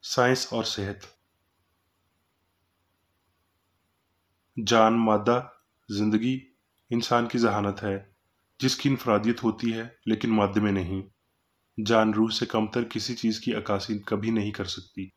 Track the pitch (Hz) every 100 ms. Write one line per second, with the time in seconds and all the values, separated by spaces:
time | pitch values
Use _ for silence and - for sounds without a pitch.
0 | - - 123 127 - 117 113 - 98 101
1 | - _ _ _ _ _ _ _ _ _
2 | _ _ _ _ _ _ _ _ _ _
3 | _ _ _ _ _ _ _ _ _ _
4 | _ _ _ _ _ - 104 117 110 117
5 | 113 104 101 123 123 - _ _ _ 104
6 | 107 107 120 131 131 _ _ _ _ 117
7 | 113 120 117 120 117 104 101 98 107 98
8 | 101 _ _ _ _ _ 131 - 143 131
9 | 123 104 110 117 117 104 117 113 117 _
10 | - 110 120 110 101 101 104 98 85 95
11 | 95 _ _ _ _ _ _ - 107 113
12 | 110 104 113 110 113 113 107 120 117 113
13 | 104 120 113 107 - 110 104 101 98 104
14 | - 104 110 113 104 104 95 - 92 -
15 | 95